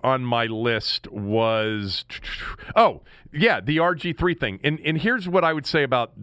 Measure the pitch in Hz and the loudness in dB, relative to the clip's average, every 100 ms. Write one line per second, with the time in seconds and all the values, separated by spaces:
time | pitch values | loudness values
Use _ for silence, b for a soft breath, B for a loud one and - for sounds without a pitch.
0 | 127 131 123 120 113 110 117 110 - - | 0 0 0 0 0 0 0 0 -2 -4
1 | - 104 101 110 113 110 110 107 98 - | -6 -6 0 2 2 2 0 -2 -4 -6
2 | - - B B B B B 214 220 98 | -10 -14 B B B B B 4 4 2
3 | b b b 147 220 127 104 156 170 165 | b b b 0 2 2 0 2 2 0
4 | 175 - 175 170 113 98 147 156 151 160 | -4 0 0 0 -4 -2 -2 0 -2 0
5 | 214 247 180 180 165 156 135 160 135 123 | 0 0 0 2 2 0 -2 0 2 0
6 | 117 - | -2 -4